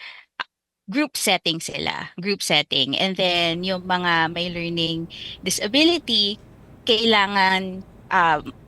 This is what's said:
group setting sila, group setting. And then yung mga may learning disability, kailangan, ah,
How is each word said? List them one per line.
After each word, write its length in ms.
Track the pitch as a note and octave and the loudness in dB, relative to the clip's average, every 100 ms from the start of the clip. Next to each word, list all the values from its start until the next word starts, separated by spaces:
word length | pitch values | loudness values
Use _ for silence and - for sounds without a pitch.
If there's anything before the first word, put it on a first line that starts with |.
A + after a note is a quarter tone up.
| - - - - - _ _ _ - | -14 -20 -18 -14 -14 _ _ _ -6
group 260 | B3 D4 - | -2 -2 -2
setting 460 | A3 F3+ E3+ E3 | 0 0 0 -4
sila, 480 | - D3 D#3 D3+ E3 - | -6 -4 -4 -4 -8 -6
group 240 | G3 G3 | -4 -2
setting. 560 | - D3+ D3 C#3+ C3 C3+ | 0 0 2 0 0 0
And 160 | F#3+ | -2
then 480 | F#3 F3+ F3 E3+ E3 | 0 0 2 0 -2
yung 240 | F#3 F#3 F#3 | -4 -4 -2
mga 480 | F3+ F3 E3 D#3+ | 0 2 2 2
may 160 | E3+ F3 | -2 -6
learning 560 | E3+ E3+ E3+ E3 E3 E3+ - - - | -4 -4 -2 -2 -4 -8 -12 -16 -8
disability, 1000 | - - G3+ C4+ E4 E4+ - A3 G3+ G#3+ - - - - | -4 -2 0 4 4 2 0 0 0 -4 -12 -20 -20 -6
kailangan, 960 | - A3 A3+ G#3 G3 G3+ F#3+ F#3+ F#3+ F#3 - - - | 0 2 4 4 4 2 2 2 -2 -10 -14 -16 0
ah, 320 | F#3 E3 D3+ - - | 4 4 2 -2 -16